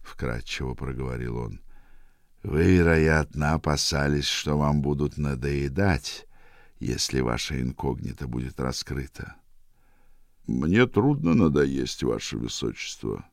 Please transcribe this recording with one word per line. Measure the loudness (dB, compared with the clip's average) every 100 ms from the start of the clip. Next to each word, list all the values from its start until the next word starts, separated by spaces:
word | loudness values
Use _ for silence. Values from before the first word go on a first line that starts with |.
вкрадчиво | -16 -8 -4 -4 -6 -6 -6 -6
проговорил | -6 -6 -6 -4 -6 -6
он, — | -8 -10 -16 -20 -20 -20 -20 _ _ _
"вы, | -2 4 6 8
вероятно, | 6 6 6 4 2 0 0
опасались, | 2 0 0 0 0 2 0 0
что | -2 0 2
вам | 2 2
будут | 0 0 -2 -2
надоедать, | -4 -2 -2 -2 -2 2 2 2 -2 -12 -16 -20 -20 -20 -20 -10
если | -6 -4 -2 0
ваше | 0 -2 -4 -4
инкогнито | -4 -4 -6 -6 -8 -10 -8
будет | -6 -8 -6
раскрыто". | -6 -6 -8 -8 -8 -12 -14 -16 _ -20 -20 _ _ _ -20 -20 _ _ -4
"Мне | -2 2 4 6
трудно | 4 4 2 2
надоесть, | 4 6 4 2 0 -4 -2
ваше | -2 -2 -4 -6
высочество" | -6 -6 -6 -6 -12 -8 -8 -8 -12